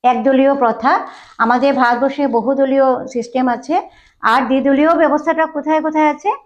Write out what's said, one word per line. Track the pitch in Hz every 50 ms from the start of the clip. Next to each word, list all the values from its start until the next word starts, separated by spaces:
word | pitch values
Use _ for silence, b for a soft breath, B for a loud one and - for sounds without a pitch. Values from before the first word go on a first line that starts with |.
| -
একদলীয় | 247 247 226 220 269 269 262 269 277 277
প্রথা, | 277 254 226 220 220 226 262 339 440 - B B B B B B
আমাদের | B 233 226 247 254 254 277 277
ভারতবর্ষে | 269 254 240 240 226 262 269 277 285 285
বহুদলীয় | 269 226 233 202 240 277 269 269 262 269 269 269 262 254 247 262
সিস্টেম | - - 247 226 - - 262 254
আছে। | 254 240 233 262 - 320 370 381 B B B B B B B
আর | - 220 226 254 262
দ্বিদলীয় | 220 269 269 262 277 277 269 294 320 339
ব্যবস্থাটা | 330 330 285 285 302 302 320 320 311 320
কোথায় | 311 320 294 - 302 311 311
কোথায় | 311 311 311 311 311 302
আছে? | 294 294 - 392 466 - _